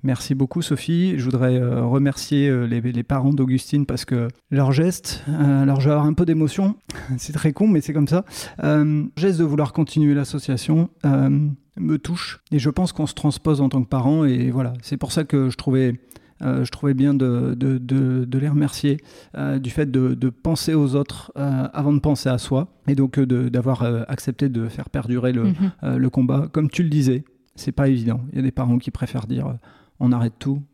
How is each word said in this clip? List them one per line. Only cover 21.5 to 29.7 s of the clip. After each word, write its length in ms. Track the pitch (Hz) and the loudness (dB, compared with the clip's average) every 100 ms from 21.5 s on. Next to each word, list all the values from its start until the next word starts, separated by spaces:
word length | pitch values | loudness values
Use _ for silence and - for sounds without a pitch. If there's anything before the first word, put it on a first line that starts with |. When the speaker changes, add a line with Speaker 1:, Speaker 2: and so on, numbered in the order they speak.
| 131 135 | -2 -2
Speaker 1:
avant 200 | - 143 | -2 2
de 60 | 147 | 2
penser 280 | 151 143 135 | 2 0 0
à 100 | 123 | -2
soi. 280 | - 131 175 _ - | 0 -2 -2 _ -2
Et 60 | 139 | 2
donc, 240 | 135 135 | 2 2
euh, 60 | 131 | 0
de, 220 | 123 123 | 2 0
d'avoir, 360 | 123 120 127 | 0 0 0
euh, 200 | 120 117 113 | 0 -2 -4
accepté 400 | 131 - 127 143 | -6 -6 -2 -2
de 180 | 117 113 | 0 -4
faire 220 | - - | -8 -8
perdurer 420 | 143 117 123 123 | -6 -2 0 0
le, 120 | 127 117 | 2 0
Speaker 2:
Mhm. 100 | 165 190 - | 2 0 -2
Speaker 1:
euh, 140 | 139 127 | -4 0
le 120 | 131 | 0
combat. 400 | 139 127 139 156 | 2 2 2 0
Comme 180 | - 151 | 0 -2
tu 140 | - | 0
le 60 | 175 | 0
disais, 340 | 151 131 127 151 _ _ - | 2 2 0 -4 _ _ -10
c'est 160 | - | -8
pas 160 | - 139 | 0 2
évident. 320 | 131 117 117 127 | 2 0 -2 -4
Il 20 | 139 | -2
y 40 | |
a 40 | |
des 80 | 131 | -2
parents 280 | - 123 120 | -2 0 0
qui 120 | - | -2
préfèrent 360 | - 131 127 110 | -8 -6 -6 -4
dire, 200 | 123 139 | -4 -4
euh, « 60 | 120 - | -8 -12